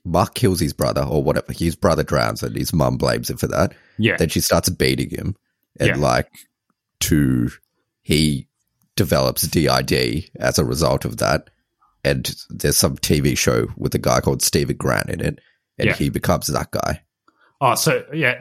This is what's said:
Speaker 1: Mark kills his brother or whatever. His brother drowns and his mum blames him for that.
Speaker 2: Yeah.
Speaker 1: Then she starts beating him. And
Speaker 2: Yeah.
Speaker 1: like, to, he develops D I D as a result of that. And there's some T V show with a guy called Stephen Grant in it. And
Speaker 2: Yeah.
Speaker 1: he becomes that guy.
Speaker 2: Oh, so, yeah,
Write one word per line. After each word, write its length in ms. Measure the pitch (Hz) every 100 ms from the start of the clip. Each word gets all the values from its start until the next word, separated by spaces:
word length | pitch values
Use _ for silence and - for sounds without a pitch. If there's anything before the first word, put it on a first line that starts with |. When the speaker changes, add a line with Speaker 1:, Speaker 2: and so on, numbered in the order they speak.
Speaker 1:
Mark 300 | 87 82 110
kills 260 | - 101 90
his 140 | 76
brother 300 | - 65 60
or 200 | 67 76
whatever. 300 | 69 - -
His 220 | - 85 80
brother 280 | 95 78
drowns 380 | 71 71 57 57
and 120 | 64 55
his 180 | -
mum 240 | 80 64 62
blames 320 | 65 58 62
him 80 | -
for 100 | -
that. 260 | - 95 - _ -
Speaker 2:
Yeah. 180 | 107 85
Speaker 1:
Then 120 | 85
she 120 | 87
starts 280 | - 85 -
beating 400 | 85 65 65 65
him. 240 | - 85 - _ _ _ -
And 100 | 85
Speaker 2:
Yeah. 80 | 71
Speaker 1:
like, 340 | 69 62 - - - _ _ _ _ -
to, 500 | - 78 67 64 58 - _ _ _ _
he 460 | - 78 78 67 - _ _ _ _ -
develops 480 | 101 71 65 -
D 240 | - 85 69
I 120 | 64
D 460 | 65 71 62 58 - -
as 180 | 64 65
a 80 | 62
result 400 | 65 71 69 -
of 120 | 55
that. 320 | - 80 - _ _ _ _ _
And 320 | 69 65 - - -
there's 280 | - 73 -
some 200 | - 67
T 220 | - 76
V 160 | 67 60
show 320 | - 60 53 -
with 160 | - -
a 40 |
guy 220 | - 62
called 200 | 69 65
Stephen 340 | - 76 65 -
Grant 320 | 67 52 -
in 120 | -
it. 180 | 80 76 _ _ _ -
And 100 | 110
Speaker 2:
Yeah. 60 | 87
Speaker 1:
he 140 | 71
becomes 380 | - - 85 -
that 240 | 64 80
guy. 300 | - - - _ _ _ _ _ -
Speaker 2:
Oh, 140 | 127 110
so, 280 | 160 127 -
yeah, 240 | 151 127 -